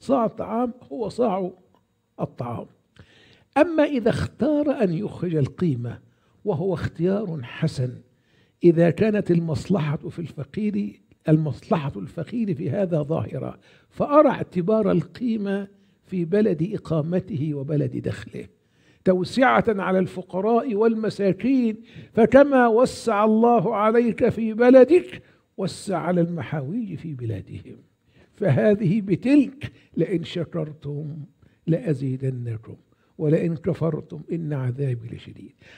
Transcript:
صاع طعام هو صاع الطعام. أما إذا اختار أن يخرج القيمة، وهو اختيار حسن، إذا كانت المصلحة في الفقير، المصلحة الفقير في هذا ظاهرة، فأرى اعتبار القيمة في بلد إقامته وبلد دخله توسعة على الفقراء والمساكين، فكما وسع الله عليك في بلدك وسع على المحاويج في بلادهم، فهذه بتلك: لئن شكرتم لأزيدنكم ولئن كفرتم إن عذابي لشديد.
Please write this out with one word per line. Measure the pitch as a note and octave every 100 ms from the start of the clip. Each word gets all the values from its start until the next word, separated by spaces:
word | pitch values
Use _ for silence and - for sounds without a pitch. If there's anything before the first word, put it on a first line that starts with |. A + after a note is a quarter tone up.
صاع | - C4 A3
طعام | - - A3 B3 - -
هو | C#4 G#3
صاع | - A#3+ F#3+ F#3 - _ _ _ _ _ -
الطعام. | C3 - A2 A#2 - _ _ _ - _ _ _ _ C4+
أما | F4 D#4
إذا | D4 C4+ G#3+
اختار | - - - B3+ D4 D4
أن | C4+ G3
يخرج | D#3+ G#3 - F3
القيمة، | D#3 C3 - F3+ A#2+ A#2+ G2+ - _ _ _
وهو | G3+ D#3 F#3+
اختيار | E3 - - F3+ G3 G#3 D#3+
حسن، | A#2+ - D#3 C#3+ B2+ A#2+ - _ _ _ _ _
إذا | F3 D#3+ E3+
كانت | - G#3+ G#3 -
المصلحة | E3+ E3 C3+ - F#3+ D#3 C3+
في | - -
الفقير، | E3 - C3 F#3+ G#3+ G3+ G3+ - _ _ -
المصلحة | D#3 D#3 A#2+ - F#3 C#3+ -
الفقير | F3+ - D3+ A#3+ G#3
في | C#3+ F3
هذا | F#3+ F#3 E3
ظاهرة، | C#3+ D#3 G#2+ C3 B1+ - _ _ _
فأرى | - - D4 D4+
اعتبار | - - F3+ F3 A3 G3+
القيمة | F3 - - A#3+ A3 G3 G3 G3 _ _ _ _
في | F#3+
بلد | E3 G3+ A3 D#3+ E3+
إقامته | G3+ - D#3+ D#3 F3+ - E3+ D#3
وبلد | C#3+ C3+ D3 C3 A#2+
دخله | A#2+ - - - - _ _ _ _ _
توسعة | - F#3 F3+ A#3 B3+ A3+ A3+
على | G3 F3 F#3+
الفقراء | F#3 F#3 - F3+ G#3 A#3 C#4
والمساكين، | G3+ A3+ A3 G#3+ - G3 F#3 A#3 C4+ A#3 G#3+ - - -
فكما | - A3+ C4 C#4+ C4 A#3+
وسع | A3 B3+ - A3+ G#3
الله | A3 A3 A#3 A#3+ G#3+ G#3
عليك | G#3+ A#3 A#3+ - A#3
في | - A3+
بلدك | A3 B3 C4 B3 F4 - - - _ _ -
وسع | F#3+ - - F3
على | D#3 F3+
المحاويج | E3+ E3+ A#2+ D3 C3 A3+ G#3+
في | E3 E3
بلادهم، | C3 A2+ G2 - G2+ - - _ _ _ _ _
فهذه | _ F#3+ C#3 A3 G#3 F#3+ A3
بتلك: | G3 F3+ A#3+ D4 A3+ - - - _ -
لئن | D#3+ E3+
شكرتم | - F3 D#3 E3+ D#3 D3 C#3+ D3 D3+ D#3+ C#3 _ _ _ -
لأزيدنكم | E3 A#3 C3 C3+ C3 C3 B2+ A#2+ A2 - - _ _ _ -
ولئن | D#3 E3 F3 E3
كفرتم | - D#3+ D#3+ D#3 - D#3 -
إن | E3+ D#3
عذابي | C#3+ B2+ B2+ C#3 A#2+ A#2 G2
لشديد. | - - - _ -